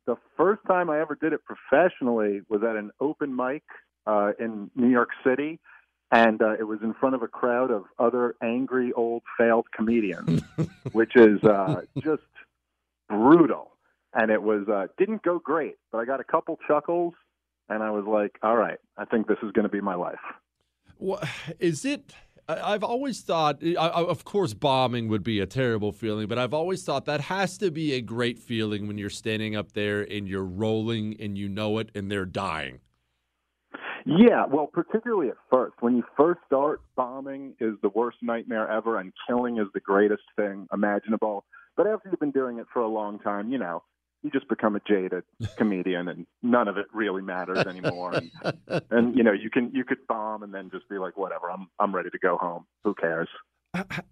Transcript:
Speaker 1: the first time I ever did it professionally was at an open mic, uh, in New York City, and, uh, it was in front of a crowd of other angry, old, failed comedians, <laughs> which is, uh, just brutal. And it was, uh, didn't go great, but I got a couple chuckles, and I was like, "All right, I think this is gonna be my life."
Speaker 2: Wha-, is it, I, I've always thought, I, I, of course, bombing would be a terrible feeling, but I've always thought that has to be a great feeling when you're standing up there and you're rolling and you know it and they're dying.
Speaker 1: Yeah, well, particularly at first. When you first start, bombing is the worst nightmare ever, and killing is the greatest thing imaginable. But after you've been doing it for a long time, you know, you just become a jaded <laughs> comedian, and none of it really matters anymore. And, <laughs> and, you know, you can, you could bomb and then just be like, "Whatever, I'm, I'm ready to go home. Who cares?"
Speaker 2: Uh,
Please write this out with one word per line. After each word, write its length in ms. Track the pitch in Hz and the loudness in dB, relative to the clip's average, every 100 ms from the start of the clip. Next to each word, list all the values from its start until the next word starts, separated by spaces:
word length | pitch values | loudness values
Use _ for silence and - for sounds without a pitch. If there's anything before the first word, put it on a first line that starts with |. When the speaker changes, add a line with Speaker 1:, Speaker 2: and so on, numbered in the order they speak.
| - | -6
Speaker 1:
the 100 | 117 _ - | -6 _ 0
first 240 | 180 208 - | 2 2 0
time 200 | 180 175 | 0 2
I 120 | 151 | 0
ever 140 | 160 139 | -2 -2
did 140 | 156 | -2
it 80 | 156 | -2
professionally 1000 | - 104 - 139 180 - 123 117 104 101 95 | -6 -16 2 4 4 2 0 2 2 -2 -2
was 140 | 104 | 0
at 120 | 113 110 | 0 -2
an 140 | 104 - | -6 -4
open 340 | 139 151 143 127 | -4 -2 -4 -2
mic, 280 | 127 151 - - _ _ 107 | -4 -4 -10 -20 _ _ 0
uh, 240 | 104 104 104 | 2 2 0
in 300 | 113 107 101 - | -4 -6 -8 2
New 140 | 123 | 4
York 200 | 123 113 - 135 | 6 2 0 0
City, 340 | 127 151 165 _ - _ _ _ | 0 -2 -8 _ -20 _ _ _
and, 300 | 117 113 110 | 6 6 6
uh, 120 | 110 107 | 2 2
it 40 | |
was 160 | 107 107 | -4 -4
in 100 | 110 104 | -6 -2
front 180 | 135 131 | 0 0
of 60 | |
a 40 | 113 | -4
crowd 440 | - 123 120 127 | -2 0 2 0
of 120 | 107 - - | -2 -4 0
other 360 | 117 123 120 - | 0 2 -2 -2
angry, 480 | 117 120 135 127 123 | -4 -2 -2 -2 -2
old, 280 | 120 117 117 - - | -2 -2 -4 -6 2
failed 280 | 117 117 - - | 4 4 2 -2
comedians, 680 | 110 117 101 82 - 80 - - - | 2 2 0 -2 0 0 0 -4 -6
<laughs> 240 | - 127 | -6 -2
which 240 | 110 113 127 | 0 6 10
is, 280 | 110 101 | 10 10
uh, 380 | 110 98 95 95 - 139 | 6 4 2 -2 -6 -6
just 180 | 156 151 - - - _ _ _ _ _ - | -2 -4 -6 -20 -20 _ _ _ _ _ -6
brutal. 640 | 104 127 170 127 80 - _ _ _ _ | 4 8 8 8 2 -6 _ _ _ _
And 180 | - 110 | 0 2
it 100 | 107 | 2
was, 260 | 104 107 101 | 2 0 0
uh, 200 | 101 92 - | -2 -2 -2
didn't 240 | 202 220 | -2 0
go 160 | 175 175 | -2 -4
great, 380 | - 160 117 - _ | -2 -2 -4 -10 _
but 80 | 113 | -6
I 60 | 117 | -4
got 140 | 135 | -6
a 40 | |
couple 340 | - 160 - 151 - | -2 -2 -2 -6 0
chuckles, 460 | 147 160 170 175 170 _ _ _ _ - | 0 0 -2 -2 -6 _ _ _ _ -8
and 140 | 107 | -4
I 80 | 110 | -2
was 140 | 104 101 | -2 0
like, 320 | 107 104 - | 0 0 -2
"All 160 | 110 117 | 2 2
right, 220 | 87 - _ - | 2 -4 _ -14
I 80 | 104 | -2
think 220 | 117 104 | -2 0
this 100 | 101 | -2
is 80 | 107 | 0
gonna 180 | 107 101 | -2 0
be 120 | 101 | -2
my 120 | 101 | -4
life." 240 | 87 80 - - - _ _ _ _ _ _ | -4 -6 -10 -14 -18 _ _ _ _ _ _
Speaker 2:
Wha-, 240 | 190 196 135 - 151 - | -6 -6 -6 -10 -12 -2
is 260 | 170 147 269 | -2 0 -4
it, 260 | 285 - - _ _ - | -6 -8 -20 _ _ -6
I, 260 | 160 180 | -4 -2
I've 100 | 208 | -2
always 380 | 214 247 277 196 | -2 -2 -4 -6
thought, 380 | - 165 151 147 | -2 2 2 0
I, 100 | 170 170 | -2 0
I, 260 | 165 170 | 2 2
of 240 | 170 151 - | 0 -2 -2
course, 300 | 208 156 104 | -2 -2 0
bombing 540 | 143 131 127 120 110 | 2 4 2 0 -2
would 120 | 107 | -2
be 160 | 113 104 | 0 -2
a 60 | 92 | -2
terrible 460 | 131 127 110 104 | -2 0 0 -2
feeling, 340 | - 110 107 107 | -4 -4 -4 -4
but 120 | 117 | -2
I've 160 | 123 151 | -2 -2
always 280 | 175 185 | -2 -4
thought 220 | - 139 147 | -4 -4 -2
that 160 | 147 | -4
has 340 | 139 190 185 - | -2 -2 -2 -2
to 100 | 190 | -4
be 240 | 156 151 | -2 -2
a 80 | 131 | -2
great 380 | 110 117 120 120 | -4 -2 -2 -4
feeling 480 | - 113 107 104 104 | -6 -2 -2 -4 -6
when 100 | 104 | -6
you're 140 | 101 | -8
standing 440 | - 113 107 107 107 | -6 -4 -2 -2 -4
up 180 | - | -6
there 280 | 104 104 104 | -4 -2 -2
and 260 | 101 104 98 | -4 -6 -6
you're 160 | 95 | -6
rolling 720 | 95 92 110 110 110 113 107 107 | -6 -4 -2 0 -2 -4 -4 -6
and 180 | 107 98 | -8 -6
you 100 | 101 | -6
know 300 | 98 107 110 | -4 -2 -2
it 140 | 110 | -4
and 160 | 104 98 | -8 -4
they're 160 | 101 92 | -4 -4
dying. 540 | 98 95 80 69 65 _ _ _ _ _ _ _ _ _ - - - - | -4 -4 -4 -8 -12 _ _ _ _ _ _ _ _ _ -16 -14 -10 0
Speaker 1:
Yeah, 380 | 160 240 139 110 | 6 8 8 2
well, 180 | 143 147 | 0 0
particularly 640 | 175 - 220 233 208 123 | -4 -2 -4 -2 -2 -2
at 80 | - _ | -6 _
first. 240 | 127 113 - | 0 0 -2
When 140 | 120 123 | 0 0
you 80 | - - | -2 2
first 220 | 160 175 _ | 2 2 _
start, 340 | 135 147 - - - | 0 0 -2 -6 -6
bombing 580 | 123 135 139 139 135 - | -6 -8 -12 -12 -14 -6
is 160 | 110 98 | -6 -2
the 60 | 104 | -2
worst 280 | 104 120 - | 0 -2 -4
nightmare 440 | 120 117 123 113 110 | -6 -4 -4 -4 -2
ever, 260 | 110 113 107 | -2 -2 -4
and 160 | 92 - - | -6 -10 -2
killing 320 | 123 123 117 | -2 0 -2
is 80 | 101 98 | -2 -4
the 60 | |
greatest 420 | - 98 104 104 - - | 2 4 4 2 -4 -4
thing 320 | 104 98 95 | -4 -6 -8
imaginable. 720 | 98 104 101 107 110 110 101 - - _ - | -2 0 0 -2 -2 -2 -4 -10 -20 _ 0
But 80 | 208 | 0
after 240 | 214 190 | 0 -4
you've 100 | 175 | -4
been 120 | 147 | -2
doing 260 | 135 127 117 | -2 -2 -6
it 80 | 104 | -6
for 80 | 127 | -2
a 60 | 110 | -2
long 320 | 110 104 104 | -2 -6 -6
time, 320 | 107 101 110 | -4 -4 -4
you 80 | 131 | -4
know, 240 | 87 85 - _ _ _ | -4 -6 -10 _ _ _
you 80 | 294 | -4
just 180 | 135 - | -4 -2
become 260 | 110 110 104 | 0 0 0
a 60 | - | 2
jaded 360 | 101 92 90 - - | 0 2 -6 -8 -10
<laughs> 180 | 110 - | -10 0
comedian, 500 | 110 92 92 87 87 | 0 0 -2 -2 -4
and 180 | 82 85 _ | -8 -14 _
none 260 | 120 123 104 | 2 2 2
of 100 | 95 | -2
it 100 | 98 | -6
really 280 | 110 104 95 | -4 -2 -2
matters 380 | 95 90 87 95 | -6 -6 -4 -2
anymore. 540 | 190 185 170 175 180 165 | -2 -2 -4 -4 -4 -4
And, 160 | - - 170 - - | -6 -8 -8 -8 -6
<laughs> 220 | 165 - | -8 0
and, 260 | 117 120 120 | 2 2 4
you 60 | |
know, 80 | 113 | 4
you 180 | 101 110 | 2 -2
can, 200 | 131 117 | -4 -2
you 100 | 135 | -4
could 220 | 123 127 - | -4 -6 -4
bomb 360 | 113 107 107 | -6 -6 -8
and 100 | 104 | -10
then 160 | 98 92 | -12 -12
just 180 | 92 - | -16 -10
be 80 | 98 | -8
like, 180 | 92 95 | -8 -6
"Whatever, 320 | 92 82 87 | -8 -6 -8
I'm, 160 | 95 92 - | -10 -10 -2
I'm 140 | 104 | -2
ready 160 | 95 87 | 0 -6
to 80 | - | -2
go 160 | 92 87 | 0 0
home. 280 | 90 85 - _ 107 | -2 -6 -14 _ -4
Who 100 | - | -2
cares?" 320 | 85 82 82 - - _ _ | -2 -2 -4 -10 -20 _ _
Speaker 2:
Uh, 100 | 180 - - - | -10 -8 -10 -12